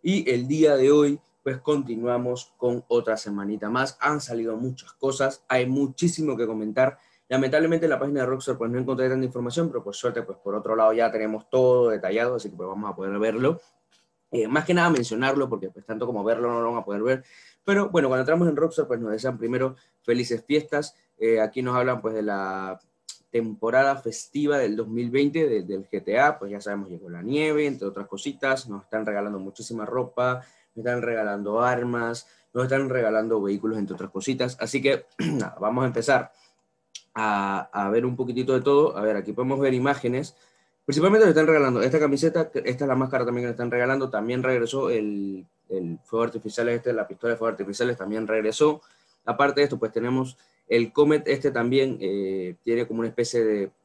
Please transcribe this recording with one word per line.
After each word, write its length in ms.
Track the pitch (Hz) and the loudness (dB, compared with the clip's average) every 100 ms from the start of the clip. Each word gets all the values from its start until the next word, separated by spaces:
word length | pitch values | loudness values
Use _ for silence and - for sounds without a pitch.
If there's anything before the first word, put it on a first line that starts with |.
Y 260 | 160 196 - | 2 0 2
el 200 | 123 127 | 0 0
día 280 | 156 156 139 | 4 6 6
de 160 | 131 | 6
hoy, 280 | 147 147 147 _ _ | 6 6 2 _ _
pues, 160 | 139 131 | -6 -4
continuamos 920 | 139 147 123 113 120 123 123 123 - _ | 0 -2 0 -4 -2 -2 -2 -6 -10 _
con 260 | 123 120 - | -2 -2 0
otra 280 | 120 113 110 | 0 2 -2
semanita 540 | 107 101 101 104 104 | -4 -6 -4 -4 -2
más. 260 | 123 135 - | -2 -2 -2
Han 200 | 139 151 | -2 -2
salido 360 | 143 117 113 110 | -4 -4 -4 -4
muchas 360 | 127 127 - | -6 -8 -16
cosas, 500 | - 135 135 135 135 _ | -4 -4 0 -2 -2 _
hay 200 | 127 127 | 0 2
muchísimo 680 | 131 139 131 175 170 156 117 | 2 0 2 0 2 -2 0
que 120 | 117 | -2
comentar. 500 | 110 107 107 131 131 _ _ _ | -2 -4 2 2 2 _ _ _
Lamentablemente 560 | 131 131 151 165 165 165 | 0 2 2 2 2 2
en 60 | |
la 80 | 131 | 0
página 220 | 139 143 | 0 0
de 40 | 127 | 0
Rockstar, 320 | 131 131 131 | -2 -4 -4
pues, 140 | 117 | -2
no 80 | 123 | -2
encontré 280 | 127 127 127 | -2 0 0
tanta 160 | 131 | 0
información, 440 | 127 127 123 143 165 | -2 -4 -4 -2 -2
pero 160 | 131 | -2
por 100 | 101 | -8
suerte, 300 | 101 123 113 | -4 -4 -4
pues, 160 | 95 98 | -8 -10
por 160 | 101 104 | -6 -6
otro 200 | 104 113 | -2 4
lado 160 | 110 | 4
ya 200 | 113 117 | 6 2
tenemos 360 | 110 110 107 - | 2 -4 -4 0
todo 420 | 131 127 127 120 | 4 6 6 4
detallado, 480 | 107 92 104 120 123 | 2 0 0 0 -2
así 120 | 107 | -6
que, 60 | 90 | -10
pues, 120 | 92 | -8
vamos 220 | 95 104 | -6 -8
a 60 | 95 | -6
poder 240 | 95 101 | -6 0
verlo. 420 | 110 110 131 170 _ _ _ _ _ _ _ | 0 2 0 0 _ _ _ _ _ _ _
Eh, 160 | 123 110 | -2 0
más 180 | 143 165 | 0 2
que 80 | |
nada 160 | 175 175 | 2 4
mencionarlo, 580 | 147 117 113 131 139 131 | 2 0 0 0 0 -2
porque, 220 | 104 92 | -4 -8
pues, 160 | - - | -14 -12
tanto 220 | 110 120 | -8 -4
como 160 | 110 | -4
verlo 280 | 101 113 120 | -2 0 0
no 120 | 120 | 0
lo 80 | 117 | -2
van 100 | 117 | -2
a 40 | 101 | -4
poder 180 | 101 | -4
ver. 200 | 117 131 - - - _ | 0 -2 -4 -20 -20 _
Pero, 280 | - 202 202 | 0 0 2
bueno, 160 | 175 139 | 2 2
cuando 140 | 127 | 0
entramos 260 | 131 165 175 | 2 2 2
en 60 | 147 | 2
Rockstar, 320 | 160 165 131 | 0 0 -2
pues, 120 | 120 | -2
nos 120 | 113 | -2
desean 260 | 107 131 123 | -4 -4 -4
primero 380 | 113 123 131 131 _ _ | -4 0 -2 -4 _ _
felices 420 | - 120 120 117 | 0 0 0 -4
fiestas. 520 | - 147 151 147 151 _ _ _ | 0 0 0 -4 -4 _ _ _
Eh, 200 | 113 113 | 2 4
aquí 220 | 110 127 | 2 0
nos 140 | 127 123 | 0 2
hablan, 260 | 123 123 | 2 0
pues, 140 | 110 110 | -2 -2
de 80 | |
la 560 | 107 98 95 95 95 92 _ _ - - _ | -2 -2 -4 -6 -8 -10 _ _ -20 -20 _
temporada 680 | 117 113 104 113 127 139 131 | -2 -2 -4 2 4 4 2
festiva 640 | 117 110 - 143 147 143 | -4 -10 -8 -2 0 2
del 160 | 117 107 | 2 0
dos 120 | 107 | -4
mil 220 | 113 120 | -4 -2
veinte 400 | 127 143 151 151 | 2 2 2 2
de, 140 | 110 | 0
del 260 | 90 98 98 | -2 -8 -6
G 140 | 101 | -8
T 160 | 92 110 | -2 2
A, 180 | 143 151 | 2 2
pues 140 | 101 | -8
ya 100 | 101 | -10
sabemos, 260 | 104 101 95 | -6 -8 -8
llegó 220 | 87 92 | -12 -14
la 140 | 85 | -12
nieve, 420 | 98 143 156 151 147 | -4 -2 0 0 -2
entre 220 | 131 98 | -2 -8
otras 180 | 98 101 | -8 -12
cositas, 640 | 101 143 135 135 131 127 | -10 -10 -4 -2 -2 -4
nos 140 | 101 | -14
están 240 | - 110 107 | -6 -6 -4
regalando 320 | 101 104 101 | -4 -4 -6
muchísima 480 | 95 - - 117 110 | -10 -14 -12 -10 -6
ropa, 560 | 123 123 - 123 127 - _ _ - | -4 -4 -2 -2 -2 -8 _ _ -8
nos 100 | 113 | -4
están 160 | 123 | -2
regalando 580 | 117 113 107 101 101 110 | -2 -2 -2 -2 -2 0
armas, 680 | 123 123 123 120 117 117 - _ _ | 2 2 -2 -2 -4 -6 -12 _ _
nos 120 | 123 127 | -4 0
están 220 | 135 135 | 0 0
regalando 520 | 127 113 110 113 113 | 0 2 2 2 0
vehículos, 380 | 98 101 110 110 | 0 -2 -2 -2
entre 160 | 98 90 | -4 -6
otras 160 | 92 | -8
cositas, 440 | 98 95 131 123 - | -6 -4 -2 -2 -4
así 240 | 120 135 | -4 0
que, 240 | 135 135 - | 2 0 -2
<clears throat> 60 | - | -6
nada, 400 | 165 143 95 - | -2 -2 -4 -4
vamos 240 | 104 123 | -2 0
a 40 | 127 | 0
empezar 440 | 113 117 135 - _ _ _ _ _ _ - _ 110 | 0 2 2 2 _ _ _ _ _ _ -20 _ -4
a, 560 | 110 101 98 98 - | 0 0 0 -2 -4
a 160 | 101 101 | -4 0
ver 160 | 110 127 | 0 0
un 100 | 123 | -2
poquitito 380 | 120 120 127 | -4 -2 0
de 80 | 131 | 2
todo. 340 | 131 143 156 - | 4 4 4 2
A 60 | |
ver, 140 | 107 104 | -2 -2
aquí 180 | 98 | -4
podemos 260 | 107 127 135 | -4 -2 0
ver 140 | 139 | 2
imágenes, 600 | 127 135 139 123 123 156 _ _ _ _ _ - | 2 0 0 -2 -4 -6 _ _ _ _ _ -4
principalmente 400 | 139 180 214 214 | 2 4 8 8
nos 100 | 151 | 6
están 120 | 156 | 6
regalando 340 | 156 135 123 | 6 4 4
esta 160 | 120 156 | 2 4
camiseta, 540 | 147 139 160 165 156 | 2 2 2 2 -2
que 80 | 127 | -2
esta 260 | 120 127 143 | -4 -2 0
es 20 | |
la 80 | 127 | 0
más 140 | 131 | 0
cara 160 | 131 120 | 0 -2
también 200 | 120 123 | -2 -4
que 20 | |
nos 60 | |
están 180 | 113 123 | -4 -2
regalando, 400 | 123 123 135 131 | 0 0 0 -2
también 320 | 107 110 127 | -2 -2 -2
regresó 480 | 127 127 117 135 120 | 0 0 0 -2 0
el, 560 | 117 104 101 98 95 90 _ _ | 0 -2 -4 -6 -8 -14 _ _
el 280 | 95 85 82 | -6 -6 -8
fuego 200 | _ 113 | _ -2
artificial 460 | 117 117 107 - 117 | -2 -4 -8 -2 -2
este, 240 | 120 123 | 0 -2
la 140 | 113 104 | -4 -4
pistola 260 | 95 117 | -4 -4
de 40 | 113 | -2
fuego 100 | 113 | -2
artificiales 480 | 104 98 101 123 120 | -4 -6 -2 -2 -2
también 300 | 98 110 110 | -4 -4 -2
regresó. 560 | 110 107 110 151 151 _ _ _ _ - | 0 0 2 2 2 _ _ _ _ -6
Aparte 360 | 117 143 143 | 2 2 4
de 20 | |
esto, 160 | 143 139 | 2 2
pues 120 | 110 | -2
tenemos 460 | 113 120 131 131 - _ _ _ | -2 -2 -2 -2 -8 _ _ _
el 280 | 117 117 | 0 2
Comet, 340 | - 147 151 151 | 4 4 4 2
este 240 | 135 143 | 0 0
también, 460 | 127 120 131 135 120 | 0 2 2 2 0
eh, 560 | 98 98 95 95 90 87 | -4 -2 -2 -4 -6 -6
tiene 240 | - 117 117 | -2 0 0
como 140 | 113 | -2
una 80 | 113 | -4
especie 340 | 113 113 120 | -2 -2 2
de 280 | 110 104 98 _ | 2 0 -2 _